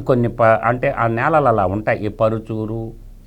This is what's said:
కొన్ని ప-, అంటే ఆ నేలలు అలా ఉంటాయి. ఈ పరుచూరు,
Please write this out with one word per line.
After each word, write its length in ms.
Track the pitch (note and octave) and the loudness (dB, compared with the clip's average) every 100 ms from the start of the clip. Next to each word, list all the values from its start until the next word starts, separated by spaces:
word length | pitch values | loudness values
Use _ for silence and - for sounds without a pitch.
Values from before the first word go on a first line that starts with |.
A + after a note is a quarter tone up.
| - | 0
కొన్ని 220 | B2 A#2+ | 2 0
ప-, 140 | A#2+ | 2
అంటే 480 | A#2 A2+ A#2 B2 C#3 | 4 4 2 0 -2
ఆ 160 | A2 A#2 | 0 0
నేలలు 420 | A2+ C#3+ D#3+ C3+ | 0 2 2 4
అలా 180 | G#2+ F#2 | 2 0
ఉంటాయి. 400 | G#2 G#2 A2 G#2 | -2 -2 -2 -4
ఈ 20 | |
పరుచూరు, 840 | - A2 A2 A2+ A2 G#2+ A2+ A2+ A2+ - - | -2 0 0 -6 -6 -6 -6 -10 -14 -20 -20